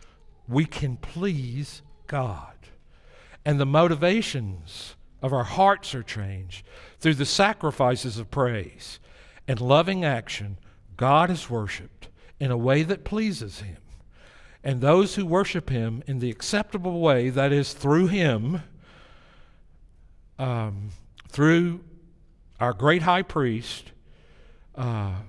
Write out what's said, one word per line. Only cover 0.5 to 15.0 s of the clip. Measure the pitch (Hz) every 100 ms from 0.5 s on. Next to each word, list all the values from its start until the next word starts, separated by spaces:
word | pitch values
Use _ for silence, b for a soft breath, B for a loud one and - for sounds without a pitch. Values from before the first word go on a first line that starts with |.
| 131
can | 160 - 143 120
please | - 170 196 147 120 131 143 - - - -
God. | 143 123 90 - - - - - b b b b b
And | 147 143
the | 139
motivations | 151 170 147 175 220 - 135 101 90 80 - - - - -
of | 131
our | 135
hearts | 113 - 196 202 -
are | 131
changed | - 107 98 92 92 - B B B B
through | 160
the | 139
sacrifices | 143 - 202 214 156 - 127 127 127 107
of | 101
praise | 139 123 110 76 - - - b b b b -
and | 117
loving | 123 147 175 190
action. | 156 117 - - 101 95 b b - -
God | 131 151 180
is | 165 -
worshiped | 117 101 - - - - b b -
in | 135
a | 120
way | 127 147
that | 160 196
pleases | - 214 214 147 104 -
him. | 101 76 - - - b b b b b
And | 139 127
those | 139 180